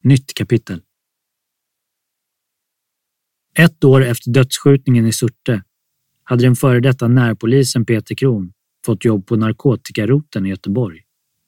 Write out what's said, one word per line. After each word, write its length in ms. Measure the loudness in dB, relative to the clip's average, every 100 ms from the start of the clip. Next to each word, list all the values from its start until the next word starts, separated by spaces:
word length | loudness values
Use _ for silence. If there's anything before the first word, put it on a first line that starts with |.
| 4
Nytt 280 | 2 0
kapitel. 480 | -10 -4 -4 -4 -16 _ _ _ _ _ _ _ _ _ _ _ _ _ _ _ _ _ _ _ _ _ _ _ _ _ _ _
Ett 300 | 0 0 _
år 200 | 4 4
efter 260 | 2 -4 -2
dödsskjutningen 760 | 0 0 0 2 2 2 0 0
i 60 |
Surte 500 | -2 -6 _ -6 -6 -8 _ _ _ _ _
hade 200 | -4 0
den 140 | 2 2
före 240 | 2 2
detta 280 | 0 0 0
närpolisen 800 | 2 2 -2 0 0 0 -2 -2
Peter 280 | -4 -4
Kron 380 | -4 -2 -2 -8 _ _ _
fått 200 | -6 -2
jobb 220 | 0 -2 -2
på 100 | -2
narkotikaroteln 1080 | -2 -2 -2 -2 -6 -6 -2 -2 -2 -6 -6
i 20 |
Göteborg. 520 | -6 -6 -4 -4 -8 _ _ _ _